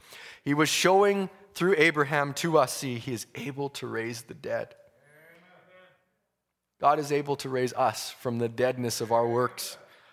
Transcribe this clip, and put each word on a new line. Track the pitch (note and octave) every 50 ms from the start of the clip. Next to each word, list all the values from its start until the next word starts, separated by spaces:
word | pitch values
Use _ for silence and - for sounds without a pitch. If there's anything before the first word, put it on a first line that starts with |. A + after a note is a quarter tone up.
| - - - - - - - - _
He | C#3 C#3+
was | D3 D#3 D3
showing | - - - F3 F#3+ G3 G3+ G3+ G3+ G3 F#3+ F#3 - - - - -
through | - E3+ F#3 G3 D#3
Abraham | D3+ E3 D3 D3+ C#3+ C3+ D#3 D3 C#3+ C#3+ C#3
to | - - E3+ D#3 D#3
us, | C3+ B2 -
see, | - C#3+ C3+ B2 A#2
he | A#2 C3+
is | B2 G#2 - - -
able | A2+ A#2 C#3 C3 C3+ C#3+ C#3
to | C#3 - B2+ A#2
raise | A2+ A2+ A2+ A#2 A#2+ A#2
the | - - A#2
dead. | A2 - A2+ A2+ A2+ A2 - - - - _ _ _ _ _ - - - - - F3 F3 F3+ F3 E3 _ F3+ F#3 F#3 F#3 F3+ _ _ _ _ _ _ _ _ _ _ _ _ _ _ _ _ _ _
God | - C#3 D3+ D#3
is | D3 C#3
able | D3 C#3+ C#3+ C#3+ C#3+
to | - - C3+
raise | C3 B2+ B2+ B2
us | - A#2+ C3 C3 B2 - - -
from | - - - C3 A#2 A#2
the | A#2+ A2+
deadness | A2+ A#2 B2+ B2+ B2+ B2+ B2 A#2 A2+ -
of | A#2+ G#2+
our | A#2 A#2 A#2
works, | A#2 A#2 B2 B2 A#2+ - - - - - - - - - _ _ _